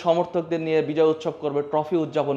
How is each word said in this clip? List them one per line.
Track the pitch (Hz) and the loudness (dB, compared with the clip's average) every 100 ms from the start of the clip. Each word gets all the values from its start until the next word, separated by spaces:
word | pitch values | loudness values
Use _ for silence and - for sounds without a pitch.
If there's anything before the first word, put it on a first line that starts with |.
সমর্থকদের | 175 170 170 180 160 165 160 | 2 2 0 -2 -2 -2 0
নিয়ে | 160 | 0
বিজয় | 143 151 156 | 2 2 4
উৎসব | 156 170 147 | 2 -2 -4
করবে, | 147 139 | -4 -2
ট্রফি | 143 151 151 175 | -2 -2 0 0
উদযাপন | 151 151 139 | 0 -2 0